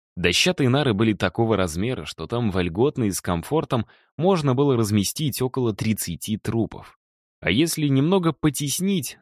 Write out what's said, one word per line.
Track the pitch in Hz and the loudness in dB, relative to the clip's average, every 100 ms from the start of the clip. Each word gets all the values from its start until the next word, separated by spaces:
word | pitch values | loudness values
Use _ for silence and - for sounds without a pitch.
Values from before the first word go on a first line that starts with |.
| _ - | _ -2
Дощатые | 87 - 180 180 127 | 0 2 2 2 2
нары | 135 135 | 2 2
были | 101 110 | 2 2
такого | 95 95 - 113 101 | 2 0 0 0 2
размера, | 90 80 117 113 | 0 -2 -4 -6
что | 76 - 80 | -10 -10 -6
там | 117 113 | -2 0
вольготно | 92 87 85 139 135 | 0 0 0 0 0
и | 107 | -2
с | 87 | -2
комфортом | - 85 - 156 156 123 - _ _ - | -2 -4 -2 -2 0 -4 -4 _ _ -2
можно | 175 180 143 123 | 2 2 2 2
было | 143 120 | 2 2
разместить | 104 107 95 - 151 - | 2 2 0 -2 -4 -2
около | 127 135 120 | -4 -2 -2
тридцати | 98 110 104 - 82 - 107 | 0 -2 -2 -4 -6 -6 -6
трупов. | - 113 95 - - _ _ _ _ _ | -2 -2 -2 -6 -18 _ _ _ _ _
А | - | 0
если | 107 165 - 147 | 2 0 0 2
немного | 135 156 196 165 | 2 4 2 2
потеснить, | - 156 131 147 - 190 190 120 - | 0 0 0 -4 -2 -2 -2 -4 -12